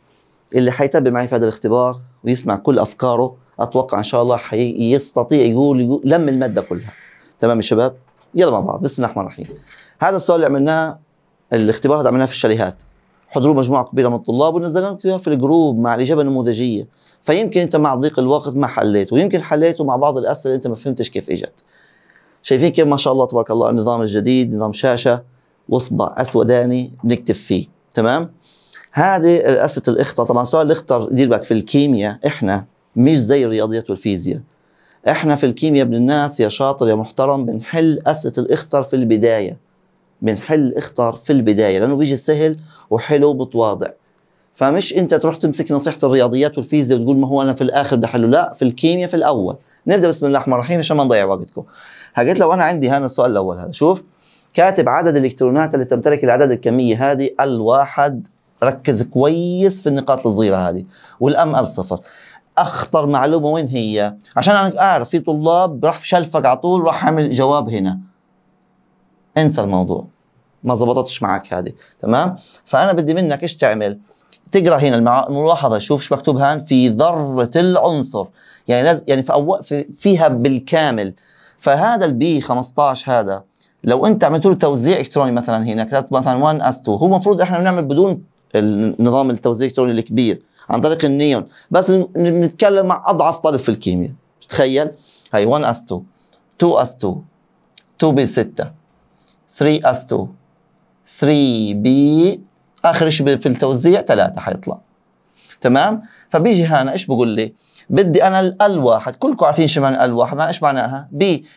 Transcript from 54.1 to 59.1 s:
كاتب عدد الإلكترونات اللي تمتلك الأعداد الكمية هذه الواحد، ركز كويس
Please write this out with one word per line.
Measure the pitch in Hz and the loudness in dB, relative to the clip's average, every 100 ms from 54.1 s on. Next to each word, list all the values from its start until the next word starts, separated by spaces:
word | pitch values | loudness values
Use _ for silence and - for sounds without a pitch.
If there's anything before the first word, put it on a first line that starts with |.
| _ _ _ _ | _ _ _ _
كاتب | - 185 190 127 | 2 2 4 2
عدد | 127 170 143 | 2 2 2
الإلكترونات | 131 - 127 139 156 | 0 0 0 2 0
اللي | 143 123 | -2 -2
تمتلك | 120 151 147 | 0 0 0
الأعداد | 135 127 143 | 2 2 2
الكمية | 120 120 123 123 110 135 | 0 0 0 2 0 0
هذه | 139 139 - | 0 -2 -2
الواحد، | 139 117 110 131 135 - 143 127 - _ _ _ | -2 -2 2 2 0 0 -2 -2 -12 _ _ _
ركز | 127 - - 110 | -2 -2 -2 -2
كويس | 120 | -2